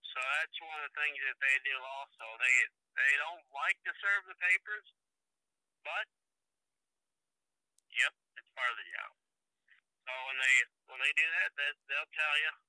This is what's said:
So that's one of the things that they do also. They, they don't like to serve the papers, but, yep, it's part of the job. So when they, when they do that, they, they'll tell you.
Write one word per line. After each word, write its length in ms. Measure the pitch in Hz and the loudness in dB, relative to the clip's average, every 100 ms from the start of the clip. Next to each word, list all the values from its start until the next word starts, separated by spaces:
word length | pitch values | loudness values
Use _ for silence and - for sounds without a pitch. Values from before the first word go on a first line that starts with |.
| - | -10
So 80 | 127 | -6
that's 380 | 131 147 160 - | -2 0 -2 -6
one 160 | 160 156 | -12 -8
of 80 | 147 | -8
the 60 | - | -2
things 180 | 151 143 | -4 -2
that 160 | 135 127 | -6 0
they 160 | 135 135 | 2 2
do 140 | 135 135 | 2 -4
also. 480 | 131 139 139 _ 113 113 | -6 -10 -12 _ -14 -2
They, 140 | 127 127 117 _ _ - | 4 4 4 _ _ 0
they 140 | 135 143 | 2 4
don't 260 | 151 170 - 139 | 0 -6 -14 -4
like 240 | 160 190 185 | -2 -2 -4
to 60 | 170 | -4
serve 260 | 196 202 190 | 0 0 -2
the 80 | 180 | -4
papers, 400 | 180 185 - 135 - _ _ _ _ _ _ _ _ _ - | 2 2 0 -10 -12 _ _ _ _ _ _ _ _ _ -8
but, 160 | 175 214 _ _ _ _ _ _ _ _ _ _ _ _ _ _ _ _ _ _ - | -6 -6 _ _ _ _ _ _ _ _ _ _ _ _ _ _ _ _ _ _ 0
yep, 160 | 131 _ _ - | 0 _ _ -20
it's 160 | _ | _
part 240 | - 123 113 | -4 -4 -4
of 20 | |
the 80 | - | -8
job. 200 | - - _ _ _ _ _ _ _ _ _ | -10 -12 _ _ _ _ _ _ _ _ _
So 80 | - | -10
when 260 | 127 131 135 | -8 -6 0
they, 140 | 131 131 123 _ _ | 6 6 4 _ _
when 80 | 131 | -4
they 140 | 135 156 | 0 2
do 120 | 160 | 2
that, 180 | 170 190 - | 2 -2 -2
they, 160 | 143 147 _ | -4 -4 _
they'll 240 | 139 156 - | -6 -6 -2
tell 180 | 156 147 | 0 2
you. 80 | 156 - | 0 -4